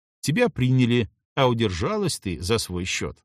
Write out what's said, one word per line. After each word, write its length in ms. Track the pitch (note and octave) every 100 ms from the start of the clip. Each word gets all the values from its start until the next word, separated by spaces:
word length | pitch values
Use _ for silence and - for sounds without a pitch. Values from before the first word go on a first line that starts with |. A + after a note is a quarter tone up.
| _ _
Тебя 280 | - F3+ A#3+
приняли, 640 | - B2+ C3 A#2+ A#2+ A2 _ _ -
а 120 | B2+
удержалась 720 | A#2 G#2+ E2+ C#3 G#3+ F#3 -
ты 220 | G2+ E2
за 160 | F2 A2+
свой 280 | - F2+ F#2+
счет. 380 | - E2 -